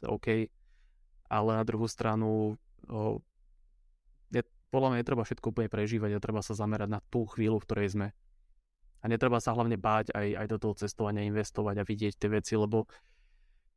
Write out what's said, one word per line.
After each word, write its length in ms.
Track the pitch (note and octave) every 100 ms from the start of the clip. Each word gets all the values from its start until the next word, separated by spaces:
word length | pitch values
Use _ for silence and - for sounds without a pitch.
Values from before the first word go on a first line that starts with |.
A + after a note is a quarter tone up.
| A2
OK. 400 | G#2+ - A2 A2 - - - - _ _ - -
Ale 220 | G#2+ A2
na 120 | A2 A2
druhú 180 | A2 A2+
stranu, 640 | - A2+ G#2+ A2 A2 G#2+ G#2+ _ - -
o, 320 | A2 G#2+ G#2+ - _ _ _ _ _ _ _ _ _ _
je, 100 | A#2 - _ _
podľa 240 | C3 C3 A#2+
mňa 40 |
netreba 240 | A#2+ A#2+ A2
všetko 240 | - A#2
úplne 160 | G#2+ A2
prežívať 480 | G#2+ G#2 A2+ G#2 G#2
a 80 |
treba 160 | - G#2+
sa 160 | - G#2+
zamerať 340 | G#2 G#2+ G2+
na 120 | G#2 -
tú 160 | B2 A2
chvíľu, 320 | - A2 A2
v 80 | -
ktorej 200 | G#2 G2+
sme. 160 | G2+ G2+ - _ _ _ _ _ _ - -
A 60 | A2+
netreba 320 | A2+ B2 A#2+
sa 160 | B2 A#2
hlavne 240 | A#2 A2
báť 320 | G#2+ A2 G#2
aj, 160 | G#2 G#2 F#2+
aj 120 | G#2+
do 60 | A2
toho 140 | A2 G2+
cestovania 480 | G#2 - G#2 G#2
investovať 520 | G#2 G#2+ G#2 - G#2 G2+
a 80 | G2
vidieť 260 | G#2+ G#2 -
tie 100 | G#2
veci, 220 | G#2+ - A2
lebo 320 | G#2 A2 - - _ _ _ _ _ _ _